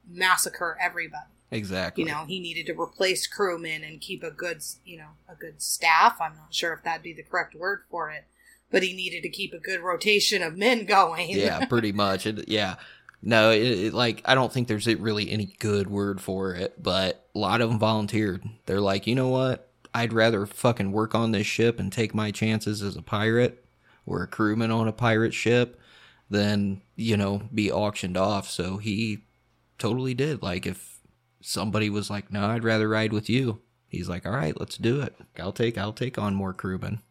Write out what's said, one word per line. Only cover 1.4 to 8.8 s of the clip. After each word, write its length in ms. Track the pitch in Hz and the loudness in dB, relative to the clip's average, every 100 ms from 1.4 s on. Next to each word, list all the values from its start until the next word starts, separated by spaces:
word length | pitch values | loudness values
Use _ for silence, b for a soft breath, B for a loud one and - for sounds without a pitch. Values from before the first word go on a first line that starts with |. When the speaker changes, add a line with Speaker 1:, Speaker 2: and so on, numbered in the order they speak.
| _ | _
Speaker 2:
Exactly. 540 | 117 101 95 87 - | -6 -4 -4 -2 -2
Speaker 1:
You 60 | 160 | -4
know, 160 | 151 151 | -4 -6
he 120 | 190 | -8
needed 280 | 175 165 165 | -8 -8 -8
to 120 | 165 | -6
replace 480 | 165 - 190 180 - | -6 0 0 0 -4
crewmen 560 | - 196 170 165 156 | -2 -2 -2 -6 -8
and 160 | 156 156 | -10 -14
keep 240 | - 180 | -10 -10
a 80 | 165 | -10
good, 320 | 151 175 165 - - | -8 -8 -8 -10 -14
you 140 | - 170 | -18 -20
know, 100 | 151 156 - | -20 -20 -20
a 80 | |
good 280 | 170 165 156 | -18 -18 -8
staff. 560 | - - 165 160 220 - | -6 0 4 6 6 4
I'm 160 | 160 156 | -6 -8
not 160 | 151 | -8
sure 220 | - 170 | -4 -4
if 80 | 156 | -4
that'd 180 | 170 160 | -6 -8
be 120 | 160 | -10
the 80 | 160 | -16
correct 320 | 151 170 - | -4 -4 -4
word 260 | 156 180 202 _ | -6 -6 -6 _
for 200 | 170 156 | -8 -6
it, 140 | 151 _ b b b _ | -10 _ b b b _
but 120 | 190 | 0